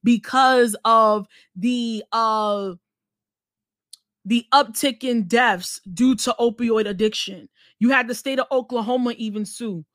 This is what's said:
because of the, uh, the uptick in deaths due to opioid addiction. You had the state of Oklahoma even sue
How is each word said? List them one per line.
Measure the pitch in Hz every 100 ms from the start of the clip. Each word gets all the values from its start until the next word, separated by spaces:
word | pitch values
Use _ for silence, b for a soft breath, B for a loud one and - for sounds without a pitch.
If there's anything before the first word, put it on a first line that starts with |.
because | 208 240 - 262 262 254 240 208 226
of | 226 220 214 202 b b 190
the, | 226 247 233 220 -
uh, | 226 220 214 214 208 196 175 _ _ _ _ _ _ _ _ _ _ _ - _ _
the | 190 233 226
uptick | 277 285 220 285 247
in | 262 240
deaths | 180 226 247 185 - - 196
due | 170 254
to | 240 - -
opioid | 233 220 240 220 208
addiction. | 185 214 214 - 190 - b b b
You | 226
had | 269 240
the |
state | 240 269 262
of | 247
Oklahoma | 262 254 247 214 254 240 -
even | 220 208
sue | 208 - 233 175 151